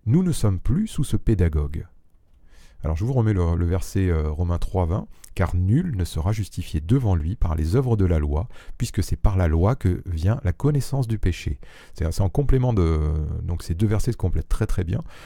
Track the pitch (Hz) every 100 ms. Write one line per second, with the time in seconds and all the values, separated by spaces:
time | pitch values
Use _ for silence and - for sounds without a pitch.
0 | 107 156 185 - 104 92 - 156 220 -
1 | 139 98 - 101 82 76 73 - - -
2 | - _ _ _ - - - - 76 80
3 | 113 127 110 95 85 85 85 92 - 101
4 | 92 80 76 76 87 87 - 95 82 92
5 | - - - - 90 92 92 131 180 101
6 | 82 76 82 107 98 - - 80 80 135
7 | 110 90 78 107 87 80 78 117 131 107
8 | 90 80 71 73 - - - - 120 -
9 | - - 117 92 85 80 98 131 92 -
10 | - 80 90 113 92 - 143 143 - 135
11 | 117 110 - - - - - - - -
12 | 80 - 98 - 135 131 127 110 82 78
13 | 76 78 76 78 82 87 - 85 110 104
14 | - 117 92 78 - - - - 85 -
15 | - -